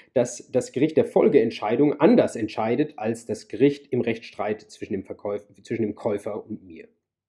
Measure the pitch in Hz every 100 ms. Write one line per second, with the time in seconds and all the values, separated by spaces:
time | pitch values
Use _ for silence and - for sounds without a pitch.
0 | - - 123 - - 127 120 - 151 151
1 | - - - - 117 - 107 120 151 -
2 | 165 233 110 - 110 - 113 120 151 -
3 | 110 113 - 107 - 104 139 143 - 123
4 | - - - - 196 107 - - 101 98
5 | - - 104 101 - _ - 113 107 -
6 | 117 104 - 104 - 107 92 80 - _
7 | _ _